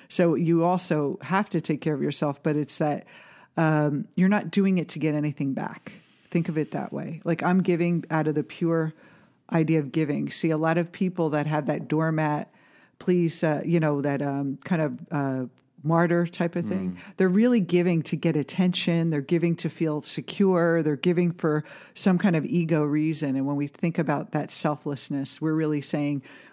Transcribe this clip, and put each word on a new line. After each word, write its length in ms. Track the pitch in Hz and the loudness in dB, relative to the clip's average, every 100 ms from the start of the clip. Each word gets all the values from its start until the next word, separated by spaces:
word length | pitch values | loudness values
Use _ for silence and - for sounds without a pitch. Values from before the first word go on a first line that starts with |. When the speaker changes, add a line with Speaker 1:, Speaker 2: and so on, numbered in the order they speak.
| - | -10
Speaker 1:
So 260 | - 170 143 | 2 2 4
you 300 | 165 165 170 | 2 4 4
also 520 | 180 - 151 143 - | 0 0 0 0 -4
have 260 | 135 190 208 | -2 -2 0
to 100 | 165 | -4
take 180 | - 147 | -2 -2
care 140 | 160 | -2
of 80 | 143 | -2
yourself, 420 | 147 - 147 135 | -2 -2 -2 -2
but 140 | 160 147 | -2 -2
it's 200 | 147 - | -2 -2
that, 260 | 151 143 - - - - - - | -2 -2 -8 -20 -20 -20 -8 0
um, 520 | 160 151 147 143 - - | 2 4 2 0 -4 2
you're 140 | 185 | 2
not 220 | 208 160 | 2 0
doing 260 | 202 196 185 | 0 2 2
it 100 | 151 | -2
to 100 | 156 | -4
get 160 | 156 147 | -2 0
anything 380 | 151 143 139 | -2 -2 -4
back. 380 | 131 - - - - _ _ _ | -4 -6 -10 -18 -20 _ _ _
Think 180 | 170 165 | -2 0
of 120 | 156 | -2
it 120 | 147 | -2
that 200 | 151 - | -4 -6
way. 280 | 143 - 160 | -8 -8 -8
Like, 180 | 165 165 | -2 0
I'm 220 | 180 185 | 2 2
giving 420 | 175 170 175 170 - | 2 2 2 0 -2
out 160 | 160 151 | 0 0
of 80 | 151 | 0
the 80 | |
pure 500 | 147 - 165 165 160 - - - _ _ - | -4 -2 0 0 -2 -6 -20 -20 _ _ -2
idea 280 | 165 160 160 | 0 2 2
of 120 | 139 | 0
giving. 380 | 160 147 143 143 | -2 -2 -2 -4
See, 220 | - 165 | -2 -2
a 60 | 156 | 0
lot 200 | 160 165 | 2 0
of 140 | 170 | -2
people 400 | - 185 180 160 | -2 -4 0 0
that 160 | 147 147 | 0 0
have 180 | 151 151 | -2 -2
that 220 | 147 131 | -4 -2
doormat, 640 | 151 160 156 151 147 - _ _ _ _ _ | 0 0 0 0 -2 -6 _ _ _ _ _
please, 440 | - 180 165 - | 0 2 2 0
uh, 200 | 165 147 156 | 0 0 0
you 140 | 170 | 2
know, 220 | 156 143 | 2 0
that, 200 | 143 139 | 0 -2
um, 380 | 143 139 143 131 | -2 -2 -4 -6
kind 180 | - 170 | -4 -2
of, 160 | 151 123 - | -2 -4 -6
uh, 360 | 143 139 131 123 _ _ _ | -4 -2 -4 -6 _ _ _
martyr 440 | 147 165 170 170 170 | 0 2 4 2 0
type 280 | - 170 175 | -2 -2 -2
of 120 | 170 | -4
thing, 240 | 190 185 | -4 -4
Speaker 2:
Mm. 240 | 180 - - | -8 -12 0
Speaker 1:
they're 140 | 185 | 2
really 300 | 190 240 240 | 4 4 4
giving 400 | 170 175 175 165 | 2 2 2 0
to 120 | - 165 | 0 -2
get 200 | 170 156 | 0 0
attention. 760 | 135 - 180 175 - 170 165 | -2 0 0 2 0 0 2
They're 120 | 147 | 0
giving 340 | 135 170 170 165 | 0 0 2 0
to 120 | 160 | -4
feel 320 | - 160 151 | -2 -2 -2
secure. 800 | - - - - 196 180 170 165 | -6 -10 -8 2 4 4 4 2
They're 120 | 151 139 | 2 0
giving 360 | 180 170 175 | 2 2 2
for 320 | 175 160 151 - - - - | 0 0 0 -4 -16 -18 0
some 220 | 196 180 | 2 4
kind 160 | 208 160 | 4 2
of 100 | - | 0
ego 380 | 175 165 160 | -2 2 0
reason. 520 | 147 151 156 147 147 135 | 2 0 0 -2 -2 -2
And 100 | 139 | -2
when 80 | 143 | -2
we 100 | 143 | -4
think 300 | - 170 170 | -4 -4 -2
about 360 | 156 143 - | -2 -2 -2
that 180 | 151 156 | -4 -4
selflessness, 880 | - 156 143 151 143 - 143 135 - | -4 -2 -2 -6 -8 -6 -6 -6 -4
we're 120 | 156 | -2
really 280 | 156 156 147 | 0 0 -2
saying, 420 | 143 156 147 143 - - - | -2 -2 -2 -4 -8 -20 -20